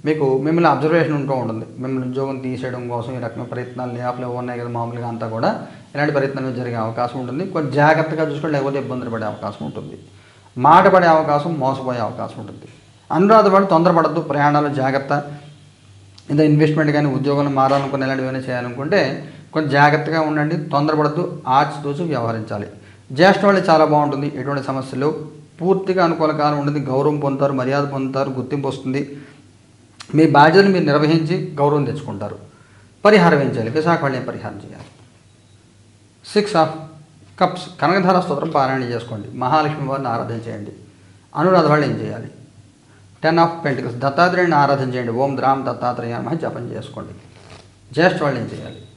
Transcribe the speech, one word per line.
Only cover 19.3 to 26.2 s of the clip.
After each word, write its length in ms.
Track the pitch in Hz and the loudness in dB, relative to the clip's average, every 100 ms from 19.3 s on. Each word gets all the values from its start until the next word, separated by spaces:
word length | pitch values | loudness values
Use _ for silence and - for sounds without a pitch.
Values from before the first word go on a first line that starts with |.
| - - | -20 -6
కొంచెం 180 | 156 147 | -4 0
జాగ్రత్తగా 500 | 139 147 151 151 160 | 4 6 4 0 -2
ఉండండి, 360 | 156 151 151 170 | 0 -2 -2 -4
తొందరపడద్దు, 840 | - 143 151 156 147 175 - - 127 | -2 0 0 2 0 -2 -6 -6 0
ఆచితూచి 560 | 131 147 - 143 143 | 2 2 -4 -6 -4
వ్యవహరించాలి. 640 | 170 131 117 113 107 104 - - - - - | -4 -2 -2 -4 -6 -8 -8 -14 -20 -20 -10
జ్యేష్ఠ 320 | 135 185 196 | 6 6 6
వాళ్ళు 160 | 202 190 | 4 4
చాలా 240 | 170 156 | 4 6
బాగుంటుంది, 480 | 151 151 143 135 143 127 | 6 4 2 -2 -4 -6
ఎటువంటి 220 | 131 139 131 | -4 -4 -4
సమస్యలు, 600 | 135 127 127 147 156 - - - - | -6 -6 -2 -2 -2 -10 -18 -20 -4
పూర్తిగా 440 | 170 190 190 185 | 0 0 0 0
అనుకూల 280 | 170 156 | 2 2